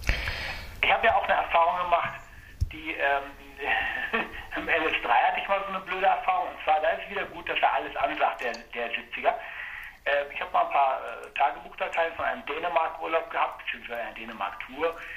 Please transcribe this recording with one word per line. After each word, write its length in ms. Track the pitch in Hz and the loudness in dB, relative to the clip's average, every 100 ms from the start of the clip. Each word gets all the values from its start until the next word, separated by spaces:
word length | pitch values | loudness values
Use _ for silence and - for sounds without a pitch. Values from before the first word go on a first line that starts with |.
| - - - - - - - - | 0 0 -2 -4 -6 -6 -8 -2
Ich 80 | - | 2
habe 140 | 190 226 | 4 4
ja 100 | 196 | 4
auch 80 | |
eine 100 | - 175 | 4 2
Erfahrung 420 | - 170 170 180 | 4 4 4 2
gemacht, 300 | 180 170 - - - - - - - | 2 2 0 -6 -14 -18 -14 -4 -4
die, 200 | 156 156 | -4 -6
ähm, 440 | - 143 143 143 - - - | 0 2 2 -2 -12 -16 -6
<laughs> 920 | 139 - - - - 226 - - - 151 | 0 0 0 -2 -2 -2 -2 -8 -8 -6
im 120 | 156 | 0
L 160 | 165 160 | 0 2
S 140 | - | 0
drei 100 | - | 4
hatte 260 | 117 151 - | 6 6 2
ich 60 | - | 0
mal 140 | 196 196 | 0 0
so 80 | 190 | -6
eine 40 | |
blöde 260 | 180 185 190 | -4 2 4
Erfahrung. 420 | 180 - 185 175 | 4 2 0 0
Und 140 | - | -4
zwar, 160 | - 156 | 2 4
da 100 | 160 | 4
ist 180 | 190 - | 0 -4
wieder 160 | 196 - | -6 -6
gut, 220 | - - | -8 -4
dass 120 | 156 | 2
er 140 | - | 4
alles 220 | - - - | 4 0 -2
ansagt, 460 | - 151 139 - | 0 2 2 2
der, 120 | 123 113 - | -4 -6 -8
der 160 | 120 117 | -6 -4
siebziger. 480 | 120 - - - - - - - - - - - | -4 -6 0 0 0 -6 -10 -10 -10 -14 -6 2
Äh, 280 | 143 143 | 2 2
ich 80 | - | -4
habe 100 | 175 | 0
mal 140 | 180 170 | 2 4
ein 60 | |
paar, 260 | 147 135 135 | 4 4 2
äh, 340 | 120 117 120 - | -4 -8 -8 2
Tagebuchdateien 760 | 143 - - - 185 - 165 165 | 2 2 -10 -6 -2 2 0 2
von 100 | 139 | -2
einem 200 | 123 - | -2 -4
Dänemark-Urlaub 840 | 151 175 165 160 - 165 165 - | -2 2 2 2 -2 0 0 0
gehabt, 340 | 139 156 - | 0 0 -2
beziehungsweise 380 | - 120 113 117 | -8 -8 -6 -6
einer 120 | 107 | -6
Dänemark-Tour, 840 | 107 113 110 95 - - 135 165 - - | -8 -10 -6 -6 -6 -10 -2 -2 -2 -10